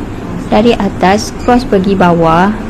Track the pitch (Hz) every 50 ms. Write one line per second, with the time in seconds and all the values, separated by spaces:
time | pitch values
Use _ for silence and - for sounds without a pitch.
0 | - - - - - - - - - - 214 214 233 240 226 - 202 185 - -
1 | - 185 202 208 - - - - - 247 247 247 254 - - 190 180 196 196 185
2 | 180 175 170 170 165 160 160 170 190 208 214 - -